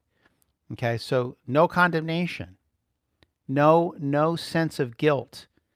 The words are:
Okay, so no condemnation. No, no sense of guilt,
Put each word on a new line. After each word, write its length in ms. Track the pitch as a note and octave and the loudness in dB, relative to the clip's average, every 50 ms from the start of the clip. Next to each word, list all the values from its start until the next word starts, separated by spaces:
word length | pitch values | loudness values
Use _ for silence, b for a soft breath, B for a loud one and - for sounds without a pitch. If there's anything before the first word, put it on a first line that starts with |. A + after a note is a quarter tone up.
| _ _ _ _ _ _ _ _ _ _ _ _ _ - | _ _ _ _ _ _ _ _ _ _ _ _ _ -16
Okay, 260 | A#2+ - C3 A#2 A#2 | -8 -4 -2 -2 -2
so 400 | A2+ - - C#3 B2+ A#2+ B2+ - - _ - | -2 -4 -2 -2 -2 -2 -2 -8 -12 _ -2
no 180 | B2 D3 E3+ | 2 2 2
condemnation. 920 | F3 - F3+ F3+ F3 E3 D#3+ D#3 D#3+ D#3+ E3+ F3+ E3 - - F#2 F#2 - _ _ _ _ _ _ _ _ _ _ _ _ _ _ _ _ _ _ - | 2 4 2 2 2 2 0 -2 -2 -2 -2 -4 -4 -6 -10 -12 -14 -18 _ _ _ _ _ _ _ _ _ _ _ _ _ _ _ _ _ _ -4
No, 440 | C3+ C#3+ D3 D#3 D#3+ E3+ E3+ F3+ A3+ - | 0 2 4 6 6 4 4 0 -4 -6
no 380 | D3 C#3 C#3+ D3 D#3 E3 E3+ | -4 -2 0 0 0 0 0
sense 420 | E3+ - - - E3 E3 D#3 - - | -4 -6 -4 -2 -2 -2 -2 -2 -4
of 180 | C#3 A#2+ A#2 | -6 -6 -4
guilt, 520 | - D3+ D3+ D3 C3 - - - - - _ _ _ _ _ _ | -2 0 2 2 0 -2 -8 -14 -20 -20 _ _ _ _ _ _